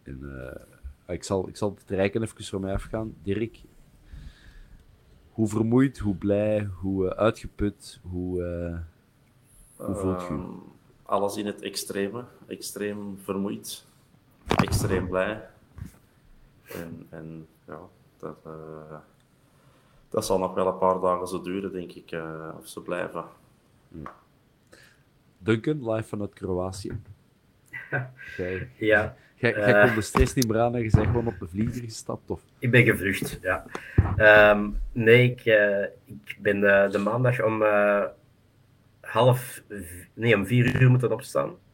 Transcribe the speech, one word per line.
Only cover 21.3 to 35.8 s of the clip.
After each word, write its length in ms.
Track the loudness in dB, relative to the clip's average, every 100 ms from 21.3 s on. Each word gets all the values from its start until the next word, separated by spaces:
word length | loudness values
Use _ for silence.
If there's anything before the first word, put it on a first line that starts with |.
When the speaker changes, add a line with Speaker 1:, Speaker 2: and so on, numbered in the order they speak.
| -8
Speaker 2:
duren, 300 | -6 -6 -6
denk 200 | -8 -12
ik, 200 | -16 -12
eh, 440 | -10 -10 -12 -12 -14
of 80 | -16
zo 140 | -16
blijven. 420 | -8 -6 -6 -8 -12 -16 _ _ _ _ _
Speaker 1:
Ja. 260 | -16 -16 -18 _ _ _ _ _ -20 -20 _ _ _ _ _
Duncan, 540 | 0 0 0 -4 -2
live 160 | -4 -4
vanuit 260 | -8 -8
Kroatië. 580 | -8 -4 -2 -4 -6 -10
Speaker 3:
<laughs> 100 | -10 -14 -20 _ _ _ _ _ -16 -8 -6 -6 -14 -18 -8
Speaker 1:
Jij, 320 | -6 -6 -8 -4
Speaker 3:
Ja. 380 | 2 4 2 -8 _ _
Speaker 1:
jij, 160 | 0
jij 220 | 2 4
Speaker 3:
Eh. 120 | 6 6
Speaker 1:
kon 100 | 4
de 60 |
stress 320 | 0 2 2
niet 140 | 4 2
meer 120 | 2
aan 160 | 2 0
en 80 |
je 60 | 2
bent 160 | 2 4
gewoon 220 | 0 -2
op 120 | -6
de 80 | -10
vlieger 340 | -4 -4 -4
gestapt, 480 | -10 -14 -10 -10 _
of? 120 | -10 _ _
Speaker 3:
Ik 120 | 4
ben 120 | 6
gevlucht, 560 | 6 4 0 -2 -4 -6
ja. 240 | -4 -4 -6 -14 -2 2 2 6
Ehm, 520 | 10 10 10 6 2 -4 -6
nee, 400 | 0 6 8 8
ik, 140 | 2 2
eh, 380 | 4 4 2